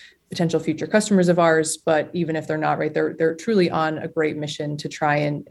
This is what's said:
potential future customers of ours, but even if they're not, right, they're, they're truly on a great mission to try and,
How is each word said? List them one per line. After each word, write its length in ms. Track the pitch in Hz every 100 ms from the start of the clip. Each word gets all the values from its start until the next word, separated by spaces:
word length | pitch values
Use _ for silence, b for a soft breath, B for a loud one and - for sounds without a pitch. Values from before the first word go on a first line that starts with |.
| B B -
potential 300 | - 165 160
future 260 | 160 151 156
customers 420 | 214 214 190 175
of 120 | 175
ours, 360 | 165 160 156 -
but 340 | 170 156 147
even 240 | 175 160 160
if 100 | 151
they're 100 | 156
not, 220 | 151 156
right, 160 | 156
they're, 200 | 156 156 156
they're 160 | 160
truly 340 | 165 233 202 175
on 300 | 160 156 156
a 80 | 165
great 300 | 160 156 151
mission 400 | 151 - 147 147
to 120 | 147
try 280 | - 151 147
and, 280 | 147 147